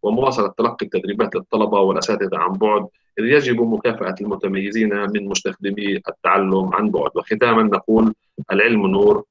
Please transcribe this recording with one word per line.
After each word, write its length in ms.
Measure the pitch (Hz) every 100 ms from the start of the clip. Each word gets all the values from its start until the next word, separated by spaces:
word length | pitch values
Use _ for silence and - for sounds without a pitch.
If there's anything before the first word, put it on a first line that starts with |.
ومواصلة 460 | 104 113 135 123 101 -
تلقي 280 | 113 - 104
التدريبات 480 | 92 95 104 107
للطلبة 460 | 110 - 107 104 104
والأساتذة 560 | 98 - - 104 95 82
عن 160 | 87
بعد، 340 | 95 107 104 98 _ _ -
إذ 60 |
يجب 360 | 113 147 131 117
مكافأة 540 | 117 110 117 107 90 92
المتميزين 760 | 104 95 98 98 98 110 107
من 340 | 101 101 104 101
مستخدمي 680 | 98 98 90 101 101 101 95 -
التعلم 640 | - 87 95 95 95 92
عن 160 | 92 107
بعد. 200 | 87 76
وختامًا 480 | 87 - 104 120 113
نقول: 520 | 110 104 - 110 113 107 _ - -
العلم 340 | 98 117 110 95
نور 380 | 98 104 - -